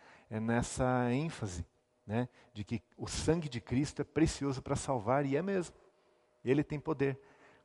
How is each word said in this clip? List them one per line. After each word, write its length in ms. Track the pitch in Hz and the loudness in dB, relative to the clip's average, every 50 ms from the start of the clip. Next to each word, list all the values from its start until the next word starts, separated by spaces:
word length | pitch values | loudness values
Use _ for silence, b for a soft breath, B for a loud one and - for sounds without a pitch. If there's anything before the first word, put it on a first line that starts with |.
| B B B B B B | B B B B B B
é 100 | 110 110 | -6 -4
nessa 720 | 110 113 117 120 - - - - 131 127 127 123 123 120 | 0 2 2 2 2 0 0 0 2 2 2 2 2 2
ênfase, 540 | 120 135 156 165 - - 120 98 87 87 87 - _ _ _ _ _ _ _ - | 2 0 -2 -2 -4 -6 -6 -6 -6 -6 -8 -10 _ _ _ _ _ _ _ -4
né, 220 | 104 117 123 123 B B B B - | -2 -2 -2 -2 B B B B -12
de 100 | 107 101 | -10 -6
que 180 | - 117 - - _ _ - | -6 -6 -6 -6 _ _ -10
o 100 | - - | -8 -6
sangue 420 | - - - 151 160 175 156 147 | -6 -2 0 2 0 0 -2 -4
de 120 | 123 117 | -6 -8
Cristo 400 | - - 127 127 147 139 - - | -6 -2 0 0 0 0 -2 -6
é 40 | 135 | -8
precioso 560 | - - 156 160 156 - - 139 139 131 131 | -4 2 2 2 2 2 0 -2 -2 -2 -4
pra 140 | - - 135 | -2 -2 -2
salvar, 500 | 127 - - 135 120 95 110 127 143 147 | -2 0 -2 -2 0 2 2 2 4 4
e 100 | 139 135 | 2 0
é 60 | 143 | 0
mesmo. 340 | 180 202 196 190 170 - - - - _ _ _ _ _ _ _ _ _ _ _ - | 0 0 -2 -2 -2 -4 -10 -18 -20 _ _ _ _ _ _ _ _ _ _ _ 0
Ele 200 | 113 135 147 147 | 2 4 4 2
tem 160 | - 147 147 | 0 -4 -4
poder. 400 | - 160 156 131 139 139 131 135 B B B B B B B B B | -2 -2 0 2 2 0 0 -2 B B B B B B B B B